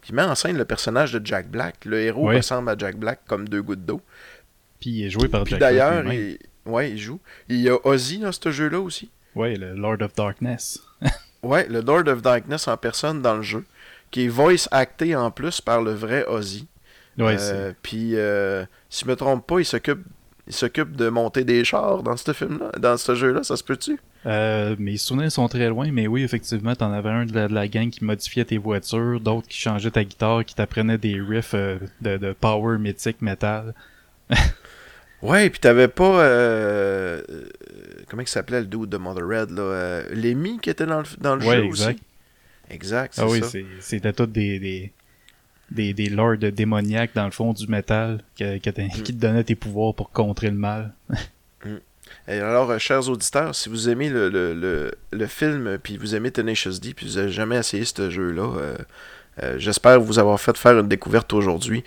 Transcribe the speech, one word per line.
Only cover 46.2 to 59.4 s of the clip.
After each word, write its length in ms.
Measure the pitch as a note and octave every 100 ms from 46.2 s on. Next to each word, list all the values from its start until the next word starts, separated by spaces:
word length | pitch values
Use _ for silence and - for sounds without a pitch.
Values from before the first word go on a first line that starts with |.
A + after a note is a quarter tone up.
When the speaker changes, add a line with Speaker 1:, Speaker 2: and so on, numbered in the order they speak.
| A2+ A2
Speaker 2:
démoniaques, 800 | G#2+ G2+ G#2+ G#2+ G#2 A2 A#2 -
dans 100 | G2+
le 60 |
fond, 220 | - A2+
du 140 | G#2+ G#2+
métal, 540 | G#2+ G2+ A2 A2+ A2 - -
que, 200 | G2+ G2
que 100 | A2
t'as, 140 | G2+ G2
Speaker 1:
Mm. 40 |
Speaker 2:
qui 240 | A2 G#2+ A#2+
te 40 |
donnaient 240 | A2+ A2+
tes 120 | A2+ A2
pouvoirs 400 | G#2+ G2+ A2 A2
pour 160 | G2+
contrer 380 | - G#2+ G2+ A2
le 80 | G2+
mal. 360 | G2+ G#2+ G#2+ - _
<laughs> 60 | A#2 - _ _ _ -
Speaker 1:
Mm. 100 | G#2 _ _ - - -
Et 120 | G#2
alors, 320 | G2+ A#2+ C3
euh, 60 | A2+
chers 280 | - C3+ B2+
auditeurs, 460 | B2 - C#3+ D#3+ C#3+
si 140 | -
vous 180 | A2+ A2+
aimez 220 | A#2+ D3
le, 200 | B2+ G2
le, 240 | F#2+ F2 E2
le, 360 | F2+ E2 C#2+ - -
le 160 | - G#2+
film, 500 | - D#3 D3 A#2 G2
puis 140 | - G2+
vous 180 | G#2 G#2+
aimez 160 | A#2+
Tenacious 480 | B2+ A2+ A2 - F#2
D, 140 | G2 C3+
puis 100 | G#2
vous 120 | G2
avez 120 | G2
jamais 240 | F#2 A2 A#2+
essayé 280 | A2+ G2+ A2+
ce 240 | - G2
jeu-là, 320 | F2+ F2+ E2+ A2 B2
euh, 200 | D2 - - - - - - -